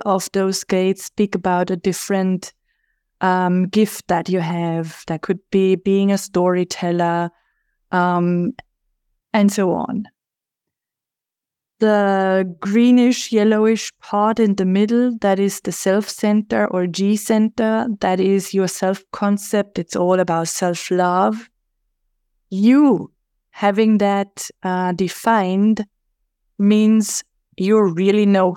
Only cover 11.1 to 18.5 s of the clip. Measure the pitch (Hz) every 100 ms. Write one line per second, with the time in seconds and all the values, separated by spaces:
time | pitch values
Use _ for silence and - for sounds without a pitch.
11.1 | _ _ _ _ _ _ - 220 208 202
12.1 | 190 190 190 190 165 196 220 247 247 247
13.1 | 240 - 220 214 214 220 220 - _ -
14.1 | 208 214 226 214 196 185 190 214 233 247
15.1 | 226 202 196 196 - - 170 190 202 208
16.1 | - 214 214 208 220 208 180 180 170 196
17.1 | 208 - 220 220 - 220 220 240 202 190
18.1 | 185 190 196 185